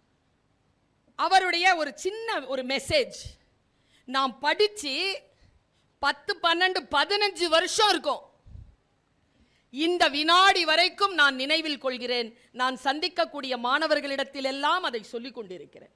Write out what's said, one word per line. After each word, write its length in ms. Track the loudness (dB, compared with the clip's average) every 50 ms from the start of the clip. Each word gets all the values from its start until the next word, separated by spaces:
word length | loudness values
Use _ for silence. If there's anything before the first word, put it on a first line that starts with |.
| _ _ _ _ _ _ _ _ _ _ _ _ _ _ _ _ _ _ _ _ _ _ _ -4
அவருடைய 480 | 0 4 4 4 4 4 0 2 4 4 4
ஒரு 160 | 4 0 -4 -6
சின்ன 460 | -6 -6 -6 -6 -4 -6 -4 -4 -6 -4
ஒரு 180 | -4 -6 -4 -4
மெசேஜ் 540 | -4 -4 -4 -2 0 0 0 0 0 -6 -14 -16 -18 -18 _ _ _ _ _ _ _ _ _ _ _ _ _ _ -6
நான் 260 | -2 -2 -2 -2 -4 -2
படிச்சு 560 | -2 -2 2 2 2 0 0 -6 -8 -6 -6 -4 -4 -4 -6 -8 -12 _ _ _ _ _ _ _ _ _ _ _ _ _ _ _ -2
பத்து, 300 | -2 -2 -2 -6 -6 -6 -2 0
பன்னெண்டு, 380 | 0 2 2 2 0 0 -2 -4 -2
பதினஞ்சு 560 | 0 0 2 2 0 0 0 -2 0 -2 0 2
வருஷம் 400 | 2 2 2 2 0 2 2 2
இருக்கும். 340 | 2 0 0 -2 -4 -4 -6 -16 _ _ _ -20 -20 -20 -20 -20 _ _ _ _ _ _ _ _ _ _ _ _ _ _ _ _ _ _ _ _ -6
இந்த 300 | -2 0 0 2 4 2 2
வினாடி 540 | 2 0 2 4 6 8 8 8 6 4 2
வரைக்கும் 500 | 2 4 4 4 2 2 0 0 0 4
நான் 200 | 4 4 4 4
நினைவில் 480 | 0 -2 -2 0 0 0 -2 -6 -4 -4
கொள்கிறேன். 460 | -6 -6 -4 -4 -4 -2 -4 -4 -6 -10 _ _ _ _
நான் 240 | -4 -2 -2 -2
சந்திக்கக்கூடிய 760 | -2 -2 -2 -2 -2 -4 -4 -2 -2 -2 -2 -2 -8 -6 -6 -6 -4 -2
மாணவர்களிடத்திலெல்லாம் 1160 | 0 0 0 2 2 0 0 0 -2 -4 -4 -4 -6 -6 -6 -4 -4 -4 -2 0 0 0 0 -2 -4
அதை 140 | -6 -6 -10
சொல்லிக் 320 | -10 -12 -12 -12 -12 -14
கொண்டிருக்கிறேன். 580 | -14 -14 -14 -14 -16 -16 -20 _ -20 -20 -20 _